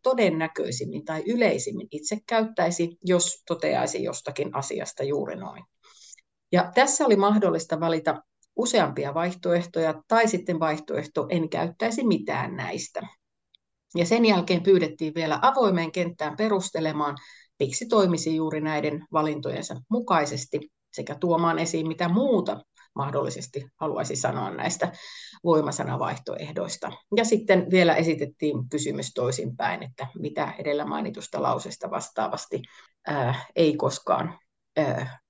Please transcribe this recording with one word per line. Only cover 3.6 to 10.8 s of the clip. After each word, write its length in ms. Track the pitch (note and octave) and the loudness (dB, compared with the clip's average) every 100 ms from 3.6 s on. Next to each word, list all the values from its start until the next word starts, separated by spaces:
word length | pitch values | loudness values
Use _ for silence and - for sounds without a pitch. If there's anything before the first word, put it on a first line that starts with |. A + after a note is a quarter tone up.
| D#3 - C3+ - | 0 0 0 -2
jostakin 520 | - - C#3+ C#3 D3 - | -4 -6 -8 -6 -6 -6
asiasta 480 | C3+ - - - | -6 -6 -6 -6
juuri 320 | C#3 C#3+ - - | -2 -2 -4 -8
noin. 280 | C#2+ - - _ - - - - _ _ - | -10 -14 -20 _ -20 -20 -20 -20 _ _ 0
Ja 200 | F3+ F3+ - | 2 4 4
tässä 300 | C#4 - C4+ | 4 4 4
oli 100 | G3+ | 6
mahdollista 640 | G3+ G#3+ F#3+ E3 - D#3 | 6 4 4 0 -2 -2
valita 420 | E3 E3 D#3+ D#3 - _ _ - | 0 0 0 -2 -6 _ _ -4
useampia 580 | B3 A#3 D3 - C#3 | 0 4 2 0 -4
vaihtoehtoja 880 | D3 F3 F3+ F3+ F3 E3+ E3 D#3+ D#3 - | -2 -2 -2 0 0 0 0 0 -2 2
tai 200 | A3+ A3 | 4 4
sitten 320 | F3+ F3 E3 | 2 -2 0
vaihtoehto, 640 | D#3+ D3+ | 0 -2